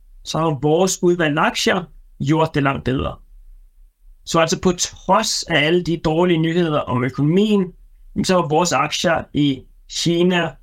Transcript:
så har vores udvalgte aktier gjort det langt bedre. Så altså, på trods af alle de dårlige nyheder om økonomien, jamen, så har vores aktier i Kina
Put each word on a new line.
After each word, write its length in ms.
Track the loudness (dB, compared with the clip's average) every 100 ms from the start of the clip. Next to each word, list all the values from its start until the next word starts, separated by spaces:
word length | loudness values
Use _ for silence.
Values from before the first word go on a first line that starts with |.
| -20 -18
så 140 | -8 -2
har 220 | -2 0
vores 420 | 0 2 0 0
udvalgte 380 | 0 2 0 0
aktier 420 | -2 0 -2 -2 -4 -16 -20 -6 0
gjort 300 | 2 2 0
det 80 |
langt 200 | 0 -2
bedre. 320 | -2 -2 -4 -8 -18 -20 -20 -20 -20 -20 -20 _ -20 -18 -2
Så 140 | 0
altså, 220 | 0 0
på 100 | 0
trods 720 | 0 -6 -6 0 0 0 -4
af 220 | -2 0 2
alle 180 | 0
de 140 | 0 -2
dårlige 400 | -2 0 2 2
nyheder 420 | 2 0 0 -2
om 240 | -2 -2
økonomien, 720 | -2 0 2 2 2 2 0 -8 -20 -20 -10 -4
jamen, 100 | 0
så 160 | 0
har 60 | 2
vores 240 | 0 2
aktier 520 | 0 -2 -2 0 -2 -2
i 300 | 0 0 -2 -8 -20 -12
Kina 640 | -4 0 2 2 2 -2 -8